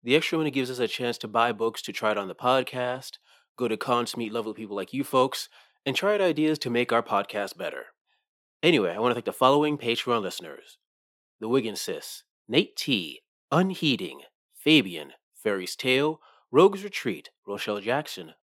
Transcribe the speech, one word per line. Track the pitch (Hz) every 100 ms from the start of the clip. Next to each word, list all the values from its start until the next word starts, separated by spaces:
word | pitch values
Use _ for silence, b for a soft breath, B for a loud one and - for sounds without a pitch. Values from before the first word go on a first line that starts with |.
The | 120
extra | 143 - 160
money | 156
gives | 135 127
us | 127
a | 113
chance | - 123 117
to | 110
buy | 110 120
books | 104 113 -
to | -
try | 101 110
it | 104
on | 95
the |
podcast, | - 123 131 127 127 123 127 - - b b b -
go | 123
to | 107
cons | - 120 120
to | -
meet | 113
lovely | 117 110
people | 107 107 101
like | 95
you | 127
folks, | 139 135 131 - - b b b -
and | 135
try | 196
out | 208
ideas | 190 151 156 151
to | 127
make | 117 120
our | 233
podcast | - 101 104 104 98 87
better. | 85 67 - _ _ _ _ _ _ _
Anyway, | 165 156 92
I | 92
want | 120
to |
thank | 120
the | -
following | - 131 143 151 147
Patreon | 120 117 - 117
listeners. | 95 - 85 69 - - _ _ _ _ _ _
The | 110
Wiggins | 131 110 98
Sis, | - 80 - - _ _ -
Nate | 123 202 -
T, | - 117 80 69 _ _ _
Unheeding, | 147 190 185 156 117 95 69 - _ _
Fabian, | - - 156 95 82 71 - _
Fairy's | _ 110 98 90
Tale, | - 131 131 151 160 b b b
Rogue's | 127 190 196
Retreat, | 202 - 123 82 - _ -
Rochelle | 101 - 104
Jackson | 101 131 151 - 82 -